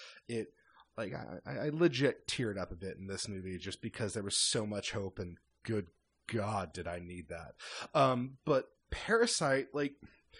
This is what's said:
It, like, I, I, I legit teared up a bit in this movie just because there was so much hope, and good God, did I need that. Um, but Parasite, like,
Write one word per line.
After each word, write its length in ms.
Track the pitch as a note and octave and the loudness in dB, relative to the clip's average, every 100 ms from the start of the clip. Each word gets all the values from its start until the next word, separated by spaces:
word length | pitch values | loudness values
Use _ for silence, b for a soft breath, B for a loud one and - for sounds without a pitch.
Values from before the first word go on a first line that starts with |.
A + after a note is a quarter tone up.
| B B - | B B -6
It, 260 | A#2 A2 _ b b b - | -6 -6 _ b b b -6
like, 160 | G#2+ | -6
I, 260 | - D#2 F2+ - | -6 -8 -10 -6
I, 120 | C3 D3+ | -2 0
I 40 | |
legit 580 | D3+ E3+ C3 C3+ - - | 6 6 6 4 2 -4
teared 300 | - A#2 G2 | -2 0 0
up 120 | F2+ | -4
a 40 | F2 | -6
bit 220 | F#2+ - | -8 -6
in 100 | F#2+ | -6
this 200 | F#2+ - | -6 -4
movie 300 | G2 F#2 F2+ | -6 -6 -6
just 240 | F#2 - | -6 -6
because 320 | A#2 - A2 | -6 -4 -2
there 100 | A2 | -2
was 140 | G2+ - | 0 2
so 280 | - A#2+ G#2+ | 4 2 0
much 260 | G#2 - | -2 -4
hope, 280 | A2 G2 - | -4 -4 -6
and 180 | F2+ E2+ _ _ | -8 -10 _ _
good 240 | - A2 F2+ _ _ _ - | -2 -2 -2 _ _ _ -6
God, 460 | A#2 G2+ G#2 F2 | -2 0 0 -2
did 140 | - F2 | -4 -6
I 120 | F2 | -6
need 300 | F2 F2+ D#2 | -8 -10 -8
that. 240 | E2+ D#2 - B B B | -10 -10 -14 B B B
Um, 440 | D#3 C3+ B2 C3 C3+ - | 4 6 4 -2 -4 2
but 240 | C3+ - _ - | 4 2 _ -10
Parasite, 800 | - - A3+ A#3 - D3+ C3+ C3+ | -6 2 4 6 4 4 4 2
like, 200 | D3 C#3+ - B B _ b | 0 0 -2 B B _ b